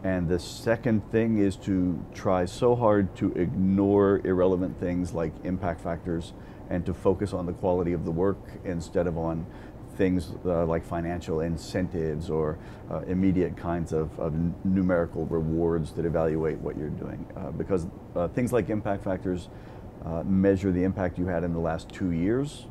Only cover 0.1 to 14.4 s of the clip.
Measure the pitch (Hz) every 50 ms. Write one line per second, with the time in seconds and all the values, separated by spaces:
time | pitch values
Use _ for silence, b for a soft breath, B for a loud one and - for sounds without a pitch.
0.1 | 92 92 87 80 90 87 - - - - - 113 113 113 - 127 110 107 - -
1.1 | - 113 113 113 110 107 101 98 92 - - 101 95 92 90 90 85 73 - -
2.1 | - - - 107 95 90 90 92 - - 127 120 120 120 123 107 107 101 98 90
3.1 | - - - 98 - - 87 85 135 95 95 95 98 98 101 98 101 101 101 98
4.1 | 101 95 - - 92 90 90 95 95 87 92 82 - - - 87 87 90 90 87
5.1 | - 85 82 82 76 - - 87 92 92 - 87 82 - - 92 85 85 - 90
6.1 | 85 82 85 - - B B B B B B B 92 90 85 95 87 - - 101
7.1 | 95 90 104 95 101 90 90 85 87 - - 95 90 90 90 85 87 82 78 90
8.1 | 82 82 92 101 92 - - - - - - 98 90 85 85 - - 95 87 87
9.1 | 82 82 82 82 80 82 85 - B B B B B B - - - - 101 92
10.1 | 92 90 82 - - - - 90 87 85 85 82 82 85 82 - - 85 85 85
11.1 | 87 87 82 - 82 78 80 85 82 80 - - - 101 90 85 - 85 80 80
12.1 | 76 76 82 82 78 80 78 76 78 - B B B B B - 82 78 78 -
13.1 | 92 92 95 95 90 90 87 82 87 - - 87 85 87 82 - 80 78 78 76
14.1 | - - - 82 73 80